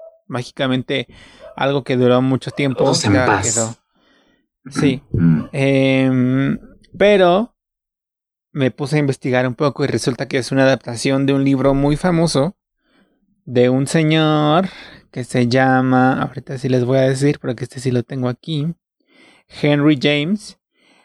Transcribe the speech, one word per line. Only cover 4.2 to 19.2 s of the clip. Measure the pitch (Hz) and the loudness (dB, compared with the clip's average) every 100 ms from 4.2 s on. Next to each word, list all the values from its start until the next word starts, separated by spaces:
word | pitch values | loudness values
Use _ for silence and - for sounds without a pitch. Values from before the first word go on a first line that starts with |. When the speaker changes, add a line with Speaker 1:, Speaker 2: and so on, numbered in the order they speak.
| _ _ _ _ - | _ _ _ _ -12
Speaker 1:
Sí. | 139 147 - - | -2 -2 -2 -4
Speaker 2:
Mm. | - 85 80 - | 0 2 2 -2
Speaker 1:
Em, | 147 135 135 135 135 131 131 127 131 139 - - - _ - | -2 0 2 2 2 0 0 0 0 -2 -4 -10 -20 _ 0
pero | 202 202 180 185 240 _ _ _ _ _ _ _ _ _ _ | 2 4 4 2 -2 _ _ _ _ _ _ _ _ _ _
me | 151 127 | -4 -2
puse | - 139 151 | -2 -2 0
a | |
investigar | 143 127 143 127 127 | 0 -2 -2 0 -2
un | |
poco | 120 147 - | -2 -4 -2
y | 139 | -2
resulta | 147 - 120 139 | -2 -2 -4 -4
que | 139 | -4
es | 117 | -2
una | 135 | 2
adaptación | 135 131 - 117 139 135 | 2 2 -4 -6 -2 0
de | 139 | 0
un | 139 | 2
libro | 139 135 135 | 2 2 2
muy | 139 143 147 | 2 0 0
famoso | 185 165 165 143 147 - _ _ _ _ _ _ _ _ - | 0 0 2 0 -2 -4 _ _ _ _ _ _ _ _ -2
de | 123 123 | 2 2
un | 131 139 | 2 0
señor | 165 156 160 156 151 151 156 190 - - - _ | 0 2 2 2 2 2 2 0 -6 -20 -20 _
que | - | -12
se | 123 127 120 | -4 -2 2
llama, | 131 131 131 131 127 127 135 | 2 2 2 2 2 2 0
ahorita | - - - 135 | -6 -10 -12 -8
sí | 135 | -2
les | 127 | 0
voy | 123 135 | 2 2
a | |
decir, | 131 131 139 143 | 2 2 0 -2
porque | 131 120 | -6 -8
este | 123 127 | -10 -8
sí | 127 | -4
lo | 120 | -2
tengo | - 139 123 | -4 -6 -6
aquí, | 123 - 156 156 165 _ _ _ _ | -6 -6 -4 -4 -8 _ _ _ _